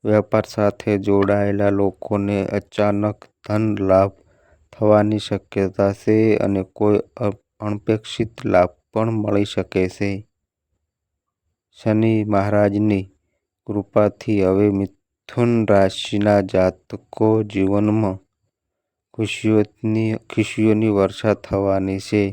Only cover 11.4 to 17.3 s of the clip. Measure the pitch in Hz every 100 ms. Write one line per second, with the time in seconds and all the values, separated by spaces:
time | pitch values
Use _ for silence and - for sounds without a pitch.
11.4 | _ _ _ _ 113 110 113 110 104 101
12.4 | 101 104 104 101 107 101 95 _ _ _
13.4 | _ _ - 104 95 107 104 - - 104
14.4 | 92 95 104 98 98 _ _ _ - -
15.4 | 120 117 107 101 95 - - 104 104 101
16.4 | 95 95 92 - _ 104 _ - 110